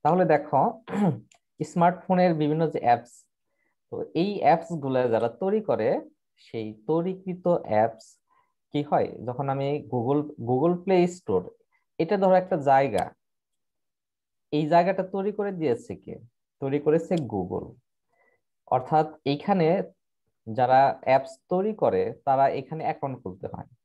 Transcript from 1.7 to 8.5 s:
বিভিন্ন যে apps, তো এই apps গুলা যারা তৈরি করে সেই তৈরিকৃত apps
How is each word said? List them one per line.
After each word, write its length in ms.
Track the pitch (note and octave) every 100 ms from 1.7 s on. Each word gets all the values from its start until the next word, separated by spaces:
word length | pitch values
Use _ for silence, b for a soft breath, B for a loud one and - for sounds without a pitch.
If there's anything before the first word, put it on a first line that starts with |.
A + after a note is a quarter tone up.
| F3+ F3 F3+ - F#3 F3+
বিভিন্ন 360 | D#3+ D3 D#3 D#3+
যে 100 | -
apps, 460 | - - - - _ _ _ _ _ _ _
তো 140 | - -
এই 260 | D#3 G3 G3+
apps 320 | C#3+ E3 -
গুলা 360 | E3+ C#3 B2+ B2+
যারা 220 | A2 A#2
তৈরি 320 | - F#3+ G#3+
করে 400 | G#3+ A2+ A2+ A#3 - _ _ _
সেই 460 | - A#2 G#2+ G#2+ -
তৈরিকৃত 600 | D#3+ F3+ F#3 F#3 F3 F3+
apps 720 | E3+ - - A3+ - - _ _ _ _